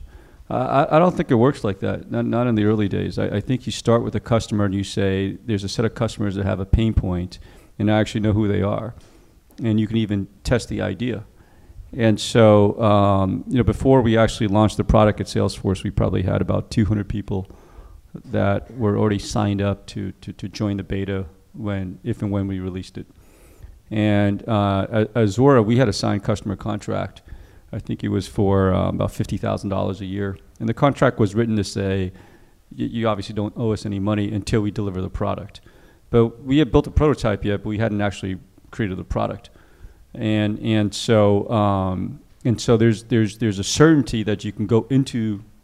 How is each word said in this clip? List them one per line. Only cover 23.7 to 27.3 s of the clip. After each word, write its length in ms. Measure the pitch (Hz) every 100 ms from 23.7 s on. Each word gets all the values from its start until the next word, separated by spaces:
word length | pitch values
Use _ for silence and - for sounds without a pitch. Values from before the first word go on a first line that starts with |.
| - _
And, 580 | 107 107 104 101 101 -
uh, 380 | 107 101 98 95
at, 100 | 110
at 260 | 107 123 107
Zuora, 360 | 98 139 131 104
we 120 | 120
had 120 | 120
a 40 |
signed 300 | 95 110 104
customer 320 | - 104 104 95
contract. 680 | 113 104 - 98 95 - -